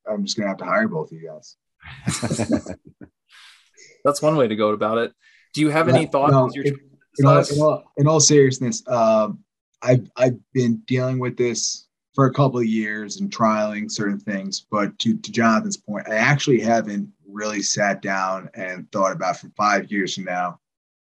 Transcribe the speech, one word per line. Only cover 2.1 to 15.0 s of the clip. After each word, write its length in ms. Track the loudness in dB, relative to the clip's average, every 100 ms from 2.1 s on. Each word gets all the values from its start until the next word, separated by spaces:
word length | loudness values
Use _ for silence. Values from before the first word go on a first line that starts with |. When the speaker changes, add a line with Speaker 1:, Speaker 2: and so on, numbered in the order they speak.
| -6 -4 -4 -2 -2 -4 -14 -18 -20 -20 _ _ -20 -20 -20 _ _ -20 _ -2
Speaker 2:
That's 160 | 2
one 160 | 2 2
way 100 | 2
to 80 | 2
go 140 | 0
about 280 | 0 -2 -2
it. 120 | -4 -8 _ _ _
Do 80 | -2
you 80 | 0
have 200 | 2 2
any 140 | 2
Speaker 1:
Yeah, 60 | 2
Speaker 2:
thoughts 220 | 2 4
Speaker 1:
no, 160 | 4 2
Speaker 2:
as 80 | 0
you're 100 | -4
Speaker 1:
in, 100 | -4
Speaker 2:
trying 120 | -10
to 320 | _ _ 2
Speaker 1:
in 60 | 6
all, 140 | 6
Speaker 2:
decide? 160 | 4 2
Speaker 1:
in 60 |
all, 220 | 2 0 -4 0
in 100 | 2
all 120 | 4
seriousness, 680 | 6 6 6 4 -4 -6 -2
um, 560 | 2 4 4 2 -4 _ _ _ _
I've, 280 | 2 2 0 0
I've 220 | 0 0 _
been 240 | 0 0 0 -2
dealing 320 | -2 0 -2
with 160 | -4 -2
this 520 | -2 -2 -6 -8 -14 _ _
for 140 | 2 2
a 60 |
couple 260 | 4 2 2
of 60 | 0
years 540 | 0 -2 -6 -8 -8
and 120 | -8
trialing 600 | 0 2 2 -2 -4 -8
certain 280 | -4 -4 -4
things. 460 | -6 -8 -6 -10 -6
But 280 | -4 -4
to, 180 | -2